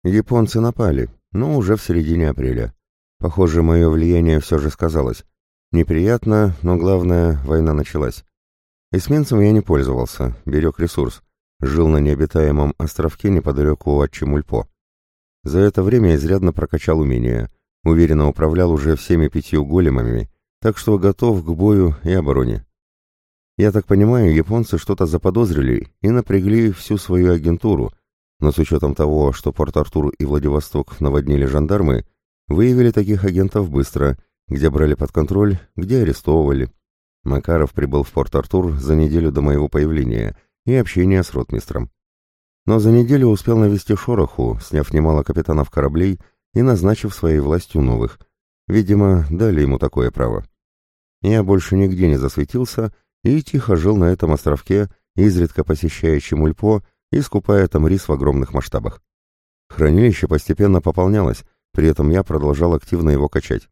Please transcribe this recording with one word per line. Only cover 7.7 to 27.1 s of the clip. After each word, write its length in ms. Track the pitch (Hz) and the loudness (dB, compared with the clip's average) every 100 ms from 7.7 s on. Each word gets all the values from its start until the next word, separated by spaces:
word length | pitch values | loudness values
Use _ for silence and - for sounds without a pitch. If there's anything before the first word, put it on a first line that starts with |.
началась. 500 | 76 69 76 65 - _ _ _ _ _ _ _ | -2 -4 -4 -6 -8 _ _ _ _ _ _ _
Эсминцем 480 | 87 - 147 143 107 | -6 0 -2 2 4
я 100 | 104 | 4
не 80 | 107 | 4
пользовался, 760 | - 76 65 64 62 - 64 58 - | 2 0 0 -4 -6 -6 -6 -6 -4
берег 340 | 73 80 - | -2 -2 -2
ресурс. 440 | 82 - 64 - _ _ _ _ | -4 -2 -6 -8 _ _ _ _
Жил 300 | 67 76 80 | -4 0 2
на 80 | 76 | 2
необитаемом 760 | 73 71 78 82 76 73 71 - | 2 0 -2 0 0 0 -2 -4
островке 520 | 78 - 80 - 104 | -8 -4 -6 -4 0
неподалеку 680 | 92 73 69 73 76 - 71 | 0 0 -2 -2 -2 -2 0
от 120 | 71 | -2
Чемульпо. 580 | - 67 73 - 55 - _ _ _ _ _ _ _ | -4 -4 -4 -4 -6 -8 _ _ _ _ _ _ _
За 160 | 71 85 | -4 2
это 240 | 101 101 | 2 2
время 320 | 95 123 98 76 | 0 2 4 2
изрядно 380 | 78 95 90 | 0 0 0
прокачал 480 | - 76 78 - 80 | -2 -4 -4 0 0
умения. 500 | 73 60 60 58 57 _ _ _ | 0 -2 -2 -4 -6 _ _ _
Уверенно 460 | 80 82 82 76 73 | 0 4 4 4 2
управлял 420 | 69 78 85 90 | 0 0 2 2
уже 240 | 78 73 76 | 2 0 -2
всеми 320 | - 85 76 | 0 0 2
пятью 380 | 76 - 78 71 | -2 -2 -2 0
големами, 640 | 87 80 65 58 58 52 _ _ _ | 2 2 0 -2 -4 -6 _ _ _
так 160 | 110 107 | -4 -2
что 200 | - 104 | -2 2
готов 460 | 98 95 120 98 | 2 0 -2 -2
к 60 | 80 | -4
бою 460 | 80 104 104 87 71 82 | 0 2 4 2 0 -2
и 80 | |
обороне. 520 | 92 73 65 62 52 - _ _ _ _ _ _ _ _ - | -2 0 0 -2 -6 -10 _ _ _ _ _ _ _ _ 0
Я 160 | 104 | 0
так 120 | 101 - | 0 2
понимаю, 480 | 98 104 123 98 | 2 4 4 4
японцы 440 | 78 80 113 113 80 | 2 0 -2 -2 -6
что-то 280 | - 98 82 | -4 -2 -2
заподозрили 840 | 82 95 98 110 76 65 58 - _ | 0 0 0 0 0 0 -2 -6 _
и 80 | - | -2
напрягли 600 | 120 110 98 95 113 113 | -2 0 -2 2 2 0
всю 260 | 92 - 104 | -2 -6 -6
свою 360 | - | -2